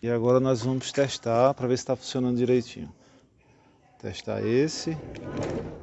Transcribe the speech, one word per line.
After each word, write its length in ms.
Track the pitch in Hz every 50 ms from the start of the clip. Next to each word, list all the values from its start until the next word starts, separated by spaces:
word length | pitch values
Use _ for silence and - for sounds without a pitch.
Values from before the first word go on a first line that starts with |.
| -
E 80 | 117
agora 280 | 120 120 113 123 123 131
nós 220 | 131 131 131 117
vamos 320 | 110 127 131 131 127 - -
testar 600 | - 139 127 - - - 117 117 117 123 135 139
pra 120 | - -
ver 120 | 123 127 120
se 80 | -
tá 100 | - 131
funcionando 400 | 123 - - - 135 127 123 123
direitinho. 560 | 120 123 117 127 127 117 - - - 113 - - _ _ _ _ - _ _ _ _ _ _ _ _ _ _ _ _ _ _ _ _
Testar 460 | - 107 98 - - - 107 104 104
esse. 500 | 107 117 127 143 160 156 - - - 165 151 - - - - - - - - - - - - 90 - - -